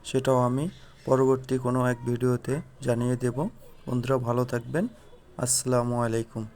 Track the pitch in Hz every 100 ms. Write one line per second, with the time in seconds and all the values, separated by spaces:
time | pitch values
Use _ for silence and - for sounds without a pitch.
0 | - 131 135 127 123 127 170 - - -
1 | - 131 131 131 131 131 127 127 123 120
2 | 123 120 127 123 - 139 - - 131 117
3 | 123 127 123 123 196 - - - - 123
4 | 120 135 120 120 123 123 120 147 233 -
5 | - - - - 123 - - 123 120 120
6 | 117 113 113 117 110